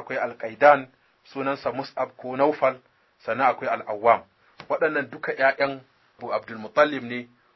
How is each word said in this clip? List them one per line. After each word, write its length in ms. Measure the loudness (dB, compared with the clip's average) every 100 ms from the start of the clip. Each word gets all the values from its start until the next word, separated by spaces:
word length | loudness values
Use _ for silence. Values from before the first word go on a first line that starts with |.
akwai 180 | -2 -4
Al-Qaidan, 720 | -4 -6 -12 4 8 8 2 _ _ _ _
sunansa 380 | -6 -4 -4 -4
Mus'ab 440 | -6 -8 -6 -6 -8
ko 180 | -10 0
Naufal, 420 | 2 2 0 0 _ _ _ _ -8
sannan 240 | 0 0
akwai 160 | 0 -2
Al-Awwam. 540 | -4 -6 0 2 2 0 _ _ -20 -8
Waɗannan 400 | -2 -2 -2 -6
duka 200 | -8 -8
ƴaƴan 460 | 0 0 2 -2 -4 -14 _ _ _
Abu 160 | -6
Abdul 240 | -6 -6 -12
Muttalib 460 | -4 2 2 0
ne, 240 | -8 -10 -12 _ _